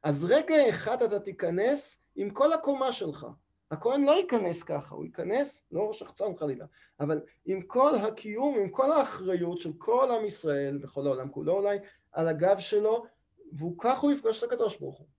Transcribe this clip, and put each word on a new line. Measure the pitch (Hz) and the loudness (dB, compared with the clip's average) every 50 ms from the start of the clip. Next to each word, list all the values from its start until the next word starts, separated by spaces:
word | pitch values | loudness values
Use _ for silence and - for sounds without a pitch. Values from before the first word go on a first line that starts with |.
| - | 0
אז | 151 147 139 160 | 0 0 0 2
רגע | 175 240 302 311 320 320 302 277 240 | 4 4 4 4 4 4 6 6 6
אחד | 180 160 - 214 247 254 | 2 0 -2 -2 0 0
אתה | 254 214 202 202 | 0 0 0 -2
תיכנס | 202 196 180 - - 165 170 180 202 240 285 285 - - - _ _ _ _ | -4 -6 -8 -4 -4 -2 0 0 2 2 0 0 -4 -12 -18 _ _ _ _
עם | - 196 202 | -6 -6 -6
כל | 196 202 269 302 320 | 0 2 4 4 4
הקומה | 320 320 277 285 262 262 262 | 2 0 -2 0 0 0 -2
שלך. | 240 - 196 160 143 - - 117 120 _ _ _ _ _ _ _ | -2 -2 -6 -8 -8 -10 -12 -16 -16 _ _ _ _ _ _ _
הכהן | 156 151 - 233 262 285 277 | -12 -2 -2 0 2 4 6
לא | 277 | 6
ייכנס | 302 370 370 359 254 233 196 175 170 170 - | 6 4 4 2 0 0 0 0 -4 -4 -6
ככה, | - 160 143 139 - - | -6 -6 -6 -6 -8 -12
הוא | - 156 | -10 -10
ייכנס, | 165 - - - 175 202 254 285 285 - - _ _ | -10 -8 -6 -4 0 0 0 0 0 -4 -18 _ _
לא | - 160 208 214 214 | -4 -2 -2 -2 -4
שחצן | - - - - - 190 214 180 - | -8 -12 -16 -8 -4 -4 -4 -4 -4
חלילה, | 160 147 135 123 - 147 _ _ _ _ _ _ | -4 -4 -4 -6 -10 -18 _ _ _ _ _ _
אבל | 147 147 156 151 151 - _ _ _ | -2 -2 -2 -2 -4 -10 _ _ _
עם | - 190 190 | -6 -4 -4
כל | 180 - - 247 254 294 311 | -4 -2 2 4 4 4 4
הקיום, | 247 196 220 214 - - 214 208 220 262 294 285 226 | 2 0 -2 -4 -6 -10 -8 -4 0 0 0 2 0
עם | 196 185 | -2 -2
כל | - - 262 277 | 0 0 2 4
האחריות | 311 311 269 277 - - 185 185 185 175 175 170 180 175 | 4 4 2 0 -2 -6 -4 -2 0 0 0 -2 -4 -6
של | - 165 151 - | -6 -8 -10 -6
כל | - - 226 247 269 254 | -2 2 2 4 4 2
עם | 240 226 220 | 2 0 -2
ישראל | 208 180 - - 160 143 139 143 139 139 143 139 | -4 -6 -4 -2 -2 0 0 0 -2 -4 -6 -8
וכל | 139 - 139 139 143 | -8 -8 -4 -2 -2
העולם | 135 127 131 143 | -2 -2 -4 -8
כולו | 139 - 156 151 175 | -8 -6 -2 0 0
אולי, | 196 202 202 202 202 202 - - _ _ _ | 2 2 0 -2 -2 -6 -12 -20 _ _ _
על | - 151 165 165 | -4 -2 0 0
הגב | 160 151 165 185 202 196 | 0 2 4 4 4 2
שלו, | 180 - 214 208 208 214 220 240 233 - _ _ _ _ _ _ - 311 - | 2 0 0 2 4 4 2 0 -2 -8 _ _ _ _ _ _ -20 -16 -10
והוא | 135 156 175 175 170 | -8 -6 -6 -6 -2
כך | - 233 262 262 | 0 0 0 2
הוא | - 294 | 4 2
יפגוש | 285 277 - 226 220 226 - | 2 2 0 -2 -2 0 -2
את | 240 | -4
הקדוש | 247 233 233 214 - - | -2 -2 -2 -2 -2 -6
ברוך | 147 - - - | -12 -12 -12 -14
הוא. | - _ _ | -20 _ _